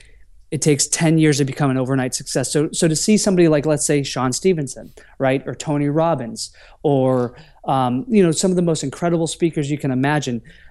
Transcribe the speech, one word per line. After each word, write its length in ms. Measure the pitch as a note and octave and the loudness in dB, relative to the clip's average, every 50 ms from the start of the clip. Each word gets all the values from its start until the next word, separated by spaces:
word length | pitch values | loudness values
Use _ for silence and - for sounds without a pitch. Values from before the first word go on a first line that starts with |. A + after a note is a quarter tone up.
| - - - - - - - - - _ | -20 -20 -20 -20 -20 -20 -20 -20 -14 _
It 100 | D#3+ C#3+ | -6 -2
takes 260 | - D#3+ D3 C3+ - - | 2 2 2 2 0 -2
ten 300 | - - E3 D#3 D#3+ D#3+ | -2 0 2 2 4 4
years 200 | D#3 D3+ C#3+ B2+ | 4 4 4 2
to 80 | C#3+ | 0
become 260 | C3+ C3+ - D3+ C#3 | -2 -2 -2 -2 0
an 60 | B2+ C3 | 0 0
overnight 360 | B2+ B2 C#3 C3 B2+ C3 - | -2 -2 -2 -2 -2 -2 -4
success. 380 | - C#3 - - D3+ B2+ - | -8 -8 -6 -4 -4 -2 -2
So, 180 | - D3+ D3+ - - | 0 -2 -2 -2 -2
so 140 | - F3+ E3 | 0 0 0
to 80 | D#3+ D3 | 0 0
see 180 | - - G#3+ | 2 2 2
somebody 320 | G3+ - G#3+ F#3+ F3 F3 D#3+ | 2 4 2 4 4 4 4
like, 180 | D#3 D3+ C#3 | 4 2 2
let's 200 | D#3 D3+ C#3+ - | 0 0 0 0
say, 180 | - D3+ C#3+ C#3 | 0 0 0 0
Sean 300 | - - C3 B2 B2+ B2 | -2 -4 -2 -2 -2 -2
Stevenson, 580 | - - F#3+ F#3 D#3+ C#3+ B2 - A2+ - - - - - - - - | 0 0 0 0 0 -2 -6 -10 -14 -18 -20 -20 -20 -20 -20 -8 -2
right, 240 | C3+ C3 C3+ C3+ - - | 0 0 0 0 -2 -6
or 80 | C3 | -10
Tony 320 | - - - D3 D3 C#3+ C#3+ | -8 -6 -4 -2 -2 -2 0
Robbins, 640 | C#3+ D#3+ D#3+ E3+ E3 C3 B2 A2+ - - - - - - - - - _ - | 0 0 0 0 0 -2 -4 -8 -10 -12 -12 -14 -16 -20 -20 -20 -12 _ -2
or, 540 | D#3 C#3+ C3+ C3 C3 C3 B2+ B2 A#2+ - - - - - _ - | 0 2 2 2 2 2 0 0 -2 -6 -10 -20 -20 -20 _ -4
um, 420 | - C#3+ C3+ C3 B2 B3 C3+ - - | -2 0 0 0 0 -2 -2 -2 0
you 120 | A3+ G#3 | 4 4
know, 100 | F#3 E3 | 4 4
some 200 | D#3 - - F#3+ | 2 0 0 0
of 60 | F3+ F3+ | 0 0
the 40 | |
most 220 | F3 E3+ D#3+ C#3+ - | 0 0 0 -2 -4
incredible 440 | C3+ - - F3 E3+ E3+ D#3+ E3 D#3 | -6 -6 -4 -2 -2 0 0 -2 -4
speakers 440 | - - F3+ E3 D3+ D#3+ C#3+ C#3 | -4 -2 -2 -2 -2 -2 -4 -4
you 60 | D3+ C3+ | -4 -4
can 140 | - C#3 | -2 -2
imagine, 500 | B2+ B2+ C3+ C#3+ D3+ D3 C#3 C3 A#2+ A2+ - - - - - - | -2 0 0 0 0 0 -2 -4 -6 -6 -8 -12 -20 -20 -20 -20